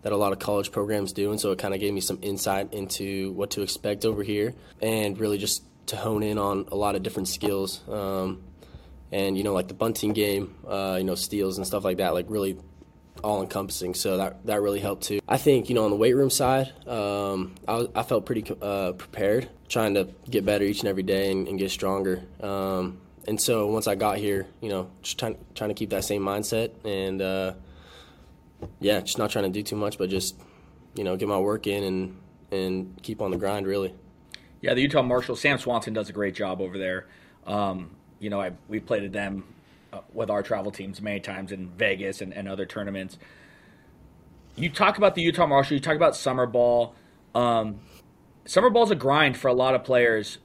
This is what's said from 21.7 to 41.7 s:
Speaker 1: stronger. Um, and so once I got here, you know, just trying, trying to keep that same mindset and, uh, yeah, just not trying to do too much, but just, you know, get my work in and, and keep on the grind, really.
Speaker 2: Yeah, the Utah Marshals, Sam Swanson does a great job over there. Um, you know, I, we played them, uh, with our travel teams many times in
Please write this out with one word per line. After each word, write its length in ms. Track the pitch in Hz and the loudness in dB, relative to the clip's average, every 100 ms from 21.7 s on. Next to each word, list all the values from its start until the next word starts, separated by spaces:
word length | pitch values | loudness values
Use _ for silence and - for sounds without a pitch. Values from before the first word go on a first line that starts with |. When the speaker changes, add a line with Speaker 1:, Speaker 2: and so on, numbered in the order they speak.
Speaker 1:
stronger. 540 | - 98 98 95 92 - - | -2 -2 0 0 -2 -6 -10
Um, 600 | 101 98 95 95 92 92 - - - | -6 -4 -2 -2 -4 -8 -18 -14 -6
and 120 | 107 | -2
so 280 | - 113 104 | 0 2 2
once 180 | 110 107 | 0 0
I 80 | |
got 240 | 101 107 98 | 0 0 0
here, 280 | 104 98 95 - | 0 -2 -4 -10
you 80 | 110 | -4
know, 220 | 98 92 - | -4 -4 -10
just 160 | - - | -10 -4
trying, 180 | 113 107 - | -4 -6 -12
trying 160 | - 107 | -6 -4
to 40 | |
keep 160 | 101 104 | -2 -2
that 140 | 98 | -2
same 180 | - 104 | 0 -2
mindset 500 | 98 101 107 113 117 - | 0 -2 -2 -2 -2 -6
and, 380 | 110 98 95 95 | -6 -2 -2 -2
uh, 320 | 95 95 95 92 - - - - - - - - - - - - | -2 0 -2 -6 -18 -20 -20 -20 -20 -20 -20 -20 -20 -16 -16 -4
yeah, 200 | 101 104 | 2 2
just 180 | 92 - | 0 -2
not 120 | 107 | 0
trying 140 | 117 | 0
to 60 | 98 | -2
do 120 | 95 | -2
too 140 | 104 104 | -4 -2
much, 200 | 104 - | -4 -2
but 140 | 92 | -2
just, 240 | 95 - - - - - - - | 0 -2 -8 -20 -20 -20 -20 -16
you 100 | - | -6
know, 120 | 98 92 | -4 -2
get 120 | 104 | 0
my 100 | 98 | 2
work 280 | 101 107 107 | 2 0 -2
in 180 | 101 | -2
and, 320 | 98 95 92 - - - - | 0 -2 -4 -8 -20 -20 -8
and 520 | 98 92 95 95 - | -4 -2 -4 -6 -12
keep 200 | - 107 | -10 -6
on 80 | 104 | -4
the 60 | 87 | -2
grind, 300 | 98 101 98 | 0 -2 -2
really. 280 | 98 95 - - - - - - - | -2 -2 -8 -20 -20 -20 -20 -20 -6
Speaker 2:
Yeah, 140 | - | 0
the 60 | 123 | 2
Utah 220 | 139 147 | 4 4
Marshals, 380 | 127 123 - 120 | 4 0 0 0
Sam 180 | 147 131 | 2 2
Swanson 340 | 127 117 113 | 0 -2 0
does 160 | 110 101 | -4 -4
a 40 | |
great 220 | 98 101 | -2 -4
job 260 | 92 98 92 | -2 -4 -2
over 180 | 95 95 | -4 -4
there. 280 | 92 92 - - - - - | -4 -4 -8 -20 -20 -18 -4
Um, 500 | 101 101 92 85 - - - | -2 0 -2 -10 -18 -20 -10
you 100 | 104 | -4
know, 100 | 101 | -2
I, 120 | 92 87 - | -4 -8 -8
we 120 | 107 | -8
played 320 | - 110 101 | -2 -2 -2
them, 320 | 98 101 98 - - - - _ | -4 -4 -6 -10 -20 -20 -20 _
uh, 80 | 98 - | -16 -12
with 160 | - 107 | -6 0
our 120 | 104 | 0
travel 300 | 98 107 98 | 0 -2 -2
teams 300 | - 98 95 | -6 -12 -8
many 180 | 104 101 | -6 -6
times 320 | 104 95 95 | -6 -8 -8
in 160 | 98 90 | -8 -10